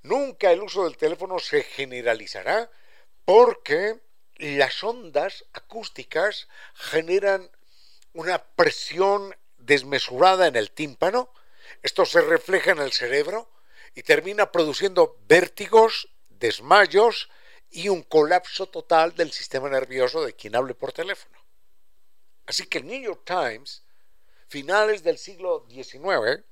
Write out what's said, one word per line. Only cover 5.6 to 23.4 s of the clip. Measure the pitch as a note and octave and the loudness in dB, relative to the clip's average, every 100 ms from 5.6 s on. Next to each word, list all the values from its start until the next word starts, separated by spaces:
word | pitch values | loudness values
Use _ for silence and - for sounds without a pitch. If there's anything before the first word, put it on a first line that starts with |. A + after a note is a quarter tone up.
| - A3 - - B2 D#3 G3+ - - - - - | -16 -16 -16 -16 -8 -2 -2 -4 -16 -20 -20 -16
generan | - D#3 E3 F#3+ G3 G3 F#3 - - - - - - | -4 -4 0 0 0 -2 -6 -20 -20 -20 -20 -20 -20
una | E3 E3 F3+ | -10 -4 -6
presión | - - D#3+ - - D#3+ G3 G3+ G3 - - - | -6 2 2 0 -10 0 0 0 -4 -16 -20 -18
desmesurada | A#2+ C#3+ C3 C#3 - B2+ F#3 F#3 E3+ | 2 2 2 -4 -4 4 4 6 2
en | A#2+ | 2
el | G#2 | -4
tímpano. | - D3+ B2 E3+ A#3+ B3 - - - - - | -6 -10 -2 -2 0 -4 -16 -20 -20 -20 -10
Esto | - - F3+ | -6 0 2
se | E3+ | 4
refleja | D3+ E3 - F#3 F3 | 4 0 0 0 0
en | E3 | 0
el | C#3 | -2
cerebro | - B2 C#3 D3+ G#3+ A#3 - - - - | -4 -2 -2 -2 -6 -10 -20 -20 -20 -20
y | - | -14
termina | - D3 F3 G#3 G3+ | 2 2 2 -2 0
produciendo | E3+ D#3 C3+ F#3+ F3+ D#3+ - - | 0 -2 -2 -2 2 2 0 4
vértigos, | E3 F3 - G3+ A3 A3 - - - - | 4 4 -8 4 6 6 2 -12 -20 -20
desmayos | - A#2 - B2 G3 F#3 F3 A3+ - - - - - - | -4 -4 -4 4 4 6 4 2 0 -12 -18 -20 -20 -20
y | D#3+ F#3+ | -8 -4
un | F3+ | -4
colapso | - D#3 D3+ F3+ - - F#3+ | 2 4 4 2 0 -10 -8
total | E3+ - D#3+ D#3+ - | -10 2 2 2 0
del | D#3+ | -4
sistema | - - C3+ C#3 | -4 -8 -8 -2
nervioso | C3+ B2+ C3 B2+ D#3+ | -4 -2 -2 -2 -2
de | C3+ G#2 | -6 -10
quien | G#2+ A2+ | -4 -4
hable | C3 A#2+ | -4 -6
por | C3+ | -10
teléfono. | - F3+ F#3+ - - - - - - - - - - - - - | -8 -8 -10 -14 -20 -20 -20 -20 -20 -20 -20 -20 -20 -20 -20 -10
Así | - F#3 | -10 -6
que | E3 | -10
el | C3+ | -8
New | C4 | -12
York | B3 - - | -10 -12 -6
Times, | F3+ | -4